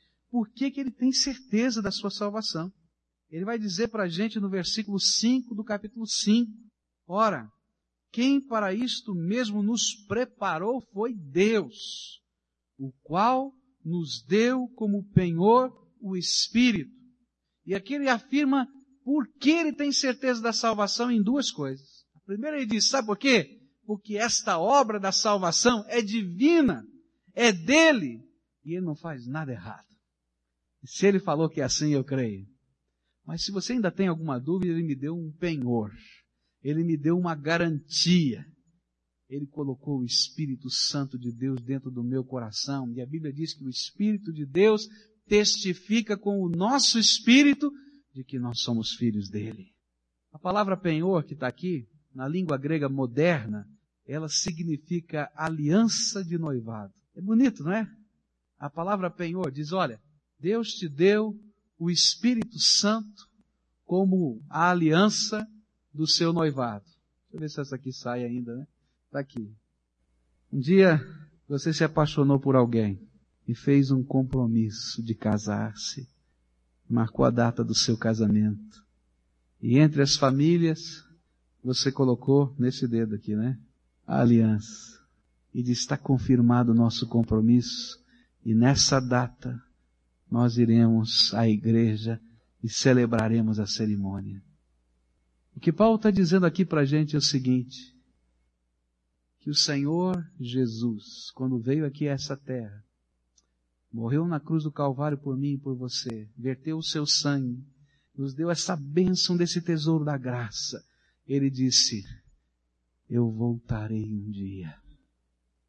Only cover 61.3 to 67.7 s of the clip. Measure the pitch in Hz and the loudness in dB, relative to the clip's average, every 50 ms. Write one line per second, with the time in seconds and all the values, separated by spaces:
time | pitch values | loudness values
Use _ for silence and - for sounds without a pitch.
61.3 | 208 214 - - _ _ _ _ _ _ 170 170 175 160 - - - - - 233 | -6 -10 -16 -20 _ _ _ _ _ _ -2 -2 2 2 2 2 0 2 2 2
62.3 | 254 233 208 - - 151 - - - - - 202 214 226 214 214 - - - _ | 2 2 -2 -6 -6 -2 2 2 2 4 2 2 0 0 -4 -10 -16 -20 -20 _
63.3 | _ _ _ _ _ _ _ _ _ _ _ _ 175 185 196 190 190 185 175 143 | _ _ _ _ _ _ _ _ _ _ _ _ 0 2 2 4 2 2 2 0
64.3 | 117 110 143 143 - 151 165 175 180 175 165 156 156 170 196 214 208 - - - | -4 -6 -12 -10 -4 0 2 2 4 4 4 4 6 6 6 4 2 0 -4 -4
65.3 | 220 214 214 - - - _ _ _ _ _ _ _ 147 156 151 - - 170 165 | -4 -6 -8 -8 -14 -20 _ _ _ _ _ _ _ -6 0 0 2 2 2 2
66.3 | 170 170 160 156 139 131 123 117 107 104 - _ _ _ _ _ _ _ _ _ | 2 2 0 0 0 -2 -4 -4 -6 -8 -12 _ _ _ _ _ _ _ _ _
67.3 | - 156 156 151 147 - 143 139 | -14 -10 -10 -8 -8 -8 -8 -8